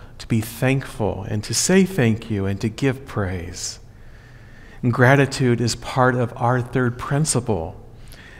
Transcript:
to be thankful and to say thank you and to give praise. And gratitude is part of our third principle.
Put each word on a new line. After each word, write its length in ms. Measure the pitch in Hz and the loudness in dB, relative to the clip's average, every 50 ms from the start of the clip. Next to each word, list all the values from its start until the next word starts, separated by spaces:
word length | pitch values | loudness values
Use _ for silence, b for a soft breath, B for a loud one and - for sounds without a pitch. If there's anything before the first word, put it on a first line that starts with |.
| B B B B | B B B B
to 80 | - | -4
be 140 | - 120 113 | -2 0 0
thankful 840 | 107 - - - - 127 135 139 131 - - - 113 95 87 90 98 | 0 -2 -4 -2 0 2 2 0 -2 -4 -6 -4 -2 -2 -2 -4 -6
and 200 | 104 104 104 104 | -6 -4 -4 -4
to 80 | - 120 | -4 -2
say 320 | - - - 180 190 190 | 0 2 4 6 6 4
thank 460 | 185 - - 127 113 110 110 - - | 4 4 2 2 2 2 0 -2 -4
you 160 | 110 98 95 | -2 -2 0
and 140 | 95 101 98 | -2 -2 -2
to 80 | - 113 | -4 -4
give 380 | 107 - - 139 123 135 - | -4 -2 0 0 0 -2 -6
praise. 720 | - - - 101 90 90 92 - - 87 - - - - - - - B B B B B B B B B B B B B B B B B B B | -8 -4 -4 -4 -2 -4 -6 -8 -10 -10 -10 -10 -10 -10 -12 -16 -20 B B B B B B B B B B B B B B B B B B B
And 120 | 123 117 | 0 2
gratitude 680 | - 127 123 135 143 139 131 - - 135 123 120 113 | 4 6 6 8 6 6 4 2 2 2 2 4 2
is 160 | 123 117 - | 2 0 -2
part 380 | - - - - 135 127 127 123 | -4 -6 -4 0 2 4 4 4
of 180 | 123 123 113 - | 2 0 -2 -2
our 260 | - - 120 123 127 117 | 0 0 2 2 2 0
third 360 | - - 135 127 123 120 - | -2 0 0 0 0 -2 -4
principle. 800 | - - 143 143 156 - - 135 - - 110 90 80 87 - - - - - B B B B B B B B B | -4 -2 0 0 0 0 0 0 0 0 -2 -2 -4 -6 -10 -12 -16 -20 -20 B B B B B B B B B